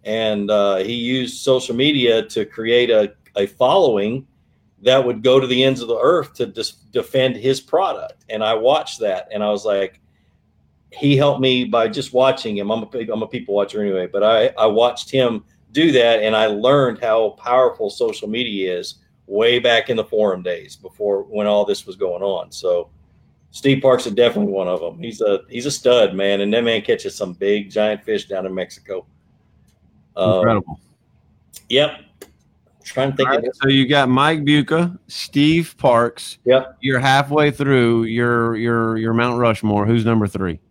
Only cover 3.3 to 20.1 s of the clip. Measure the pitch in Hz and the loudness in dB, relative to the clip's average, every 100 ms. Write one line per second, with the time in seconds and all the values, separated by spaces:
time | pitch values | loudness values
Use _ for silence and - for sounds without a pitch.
3.3 | - 98 _ 127 180 160 104 104 127 - | -4 -4 _ 2 4 2 2 -2 -6 -10
4.3 | _ _ _ _ _ 104 131 123 110 123 | _ _ _ _ _ 2 4 2 0 4
5.3 | 131 127 127 135 131 117 113 131 175 139 | 4 2 2 2 0 -4 0 2 2 -2
6.3 | - 117 113 107 - _ 123 - 135 131 | -6 -8 -6 -10 -12 _ -6 -2 0 0
7.3 | 110 123 135 _ 160 185 135 - - _ | -2 -2 -2 _ 0 0 -4 -12 -18 _
8.3 | 110 110 110 120 151 - - 107 92 - | -4 -2 0 2 0 -2 -6 -4 -4 -6
9.3 | 107 104 101 107 98 95 _ _ _ _ | -6 -4 -2 -2 -2 -4 _ _ _ _
10.3 | _ _ _ _ _ _ - 143 139 143 | _ _ _ _ _ _ -4 0 2 2
11.3 | 131 131 127 120 117 113 107 127 127 131 | 2 0 0 0 0 -2 -4 -4 0 0
12.3 | 123 117 101 101 113 107 123 113 107 110 | 0 -6 -6 -4 -6 -6 -10 -8 -6 -6
13.3 | 123 123 101 98 107 104 95 90 101 104 | -10 -4 -2 -2 -4 -4 -4 -4 0 2
14.3 | 113 123 - 110 104 120 - - 135 123 | 4 2 2 2 4 0 0 -4 0 0
15.3 | 110 - _ _ 147 165 131 117 113 110 | -2 -10 _ _ 0 4 4 4 4 2
16.3 | 110 110 104 120 143 131 107 117 110 110 | 2 2 2 2 4 2 -2 0 0 0
17.3 | - - 127 123 - 104 - 117 104 107 | -4 -2 2 2 0 -8 -4 -4 -4 -8
18.3 | 113 120 101 92 90 95 - _ _ - | -6 -6 -4 -4 -6 -8 -18 _ _ -6
19.3 | 101 117 120 120 113 - 117 104 | 0 2 2 2 2 0 -4 -2